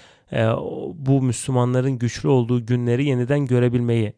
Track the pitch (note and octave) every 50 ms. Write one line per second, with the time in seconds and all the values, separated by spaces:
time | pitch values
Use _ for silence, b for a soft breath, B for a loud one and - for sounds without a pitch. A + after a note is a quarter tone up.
0 | B B B B B _ - C3 A2 A2 A2+ - - - - - - - - E3
1 | C3+ C3+ C#3 C3+ C3 B2+ A2+ - - - C3 B2 B2 B2 B2 B2+ B2+ C#3 C3+ A#2
2 | A#2+ A#2 - - - D3+ C#3 B2+ A#2+ A2+ B2 B2 A2+ A2 B2 B2 A#2+ A#2+ A#2+ B2
3 | C#3+ D3 C3 B2 A#2+ A#2+ C#3+ D3 C#3+ A#2+ B2+ B2 B2 B2 A#2+ B2 A#2+ A#2 A#2 A#2
4 | A2 G#2 -